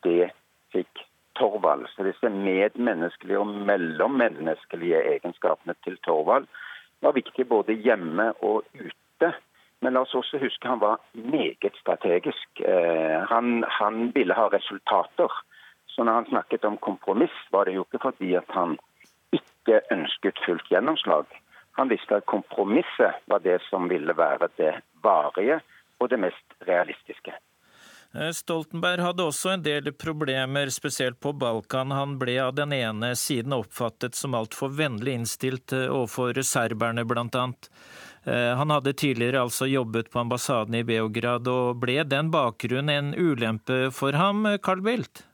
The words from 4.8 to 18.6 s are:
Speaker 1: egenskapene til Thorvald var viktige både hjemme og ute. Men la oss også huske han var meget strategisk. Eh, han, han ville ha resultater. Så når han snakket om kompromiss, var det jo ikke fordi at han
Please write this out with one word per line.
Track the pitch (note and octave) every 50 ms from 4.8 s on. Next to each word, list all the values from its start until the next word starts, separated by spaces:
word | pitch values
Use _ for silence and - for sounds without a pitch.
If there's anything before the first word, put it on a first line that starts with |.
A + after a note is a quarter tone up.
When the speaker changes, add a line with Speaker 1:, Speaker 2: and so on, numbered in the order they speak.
| E2 F2 E2 D#2+ - - D2
Speaker 1:
egenskapene | - - F2+ F2+ _ - F2+ D#2 - _ F2 F2 _ -
til | - F#2 - -
Thorvald | - E2+ D#2 D#2 E2+ A2 C#3 C#3 - _ - - - - - - _ _ _
var | - C#3+ C#3+
viktige | C3 - - _ - B2+ B2
både | A#2+ G#2+ G2 -
hjemme | A2 A2 G#2+ B2 A2+ G2+ E2+ D#2+ D#2 F2+ G#2+ A#2 - -
og | - G2+ G#2+ A2 - - _
ute. | - - E2 - _ _ _ _ _ E3 F4 E4+ - _ _ _ _ _ _ _ _
Men | - B2+ B2+
la | B2+ C3
oss | - -
også | B2+ B2 - - C#3+
huske | C3+ B2 - - - B2+
han | B2+ A2+
var | G#2 G#2 A2+ - - _
meget | _ A#2 A2 A#2+ D3 D4+ A3 - - _ - G2+ - -
strategisk. | _ - F2 - - G2 E2+ - - - - - - _ _ -
Eh, | - - - F2+ E2+ E2+ E2 D#2+ D#2+ D#2 D#2 D#2+ F#2 G2+
han, | A#2 A#2 A#2+ A#2+ A#2+ A#2 A2+ -
han | - - G#2+ G#2 A2 A2+ A#2 B2
ville | A#2+ C#3+ A2+ F2+ -
ha | A2 A2 G2
resultater. | F#2+ G2 - - G#2 G2 _ - A2 F#2+ E2 - _ - F3 - - - - _ - - - - _ _ _ _
Så | - - A#2
når | A#2
han | A2+ A#2 A2+ -
snakket | C3+ G#2+ - _ - A2+ -
om | G#2+ G#2
kompromiss, | - - - G2 - - - F#2+ G#2+ E3 - - - - -
var | - G2 G2+
det | F#2+ F#2 F#2+
jo | F#2 _
ikke | - A2+
fordi | - C3+ B2+ _ G2 F#2 F2+
at | F2+ - -
han | - F#2+